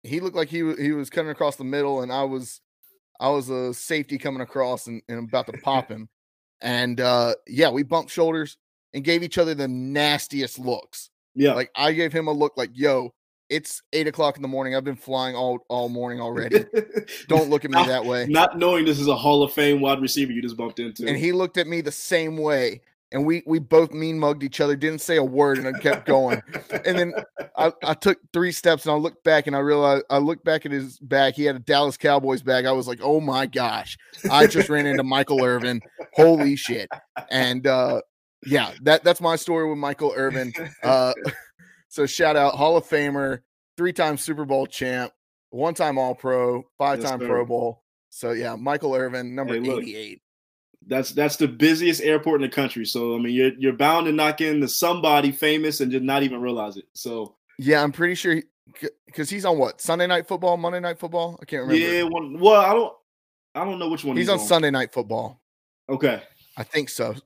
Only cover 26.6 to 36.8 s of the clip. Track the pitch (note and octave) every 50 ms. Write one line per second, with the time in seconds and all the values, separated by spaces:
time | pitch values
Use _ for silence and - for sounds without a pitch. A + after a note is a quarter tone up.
26.6 | - - A3 - - - F3+ F3+ F3 F3 E3+ G#3+ - _ _ - - - _ -
27.6 | D#3 E3+ - _ - D3 D#3 - - G3 F#3+ _ _ _ - E3+ F3+ F3+ E3 -
28.6 | - F3 D#3+ C#3 - D#3 D3+ D3+ D3+ E3+ - _ _ E3 D#3 D3+ D3 D3+ C#3 C#3
29.6 | C#3 D3 D3 D3 C#3+ C#3 C#3 C#3 - - C#3 C#3 C#3+ D3+ E3+ - _ E3 D#3 D#3
30.6 | - D3+ C#3+ C#3 C3+ C3 - _ D3 B2 C3+ C3+ C#3 C3+ C3 C#3+ D3 D3 C#3 B2+
31.6 | A#2 - D3 C#3+ D3 C#3+ B2+ - - D3 C#3+ C#3 C3 C3+ C3 B2+ B2 C3 C3 B2+
32.6 | B2+ C3 C3 C3 B2 B2 B2 A#2 - C#3+ D3+ D#3 D3+ C#3 C3 C3+ C3+ A2+ - B2+
33.6 | B2 A#2 A2 G#2 - - - _ _ - - - - G3 C#3 D3 D3+ D3 D3+ D#3+
34.6 | - - D3+ D3 C#3+ C#3+ C3+ C3+ C3+ C3 C3 C#3 C#3 - C#3+ C3 B2+ B2+ B2 B2
35.6 | A#2 B2 B2 A#2 - - _ - - - _ D#3 D#3 E3 E3 D3+ C#3+ C#3 C#3+ C#3
36.6 | - - A#2+ A2+